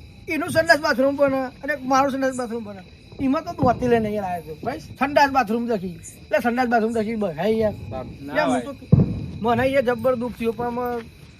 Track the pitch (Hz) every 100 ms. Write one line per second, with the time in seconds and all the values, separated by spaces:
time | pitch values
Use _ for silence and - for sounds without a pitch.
0 | - - - 311 339 277 330 302 320 240
1 | 269 285 285 269 262 - 277 294 254 269
2 | 277 262 269 254 247 233 208 196 180 -
3 | - - 269 294 320 349 262 226 247 233
4 | 214 208 190 175 156 156 180 302 - -
5 | 277 294 285 269 214 233 233 220 180 165
6 | - - - 302 240 240 247 233 220 233
7 | 214 226 202 147 190 220 214 - - -
8 | 247 - 277 - 294 254 - 269 254 -
9 | - - - - 226 233 262 277 240 240
10 | 240 254 240 196 226 220 240 240 247 240
11 | 233 - -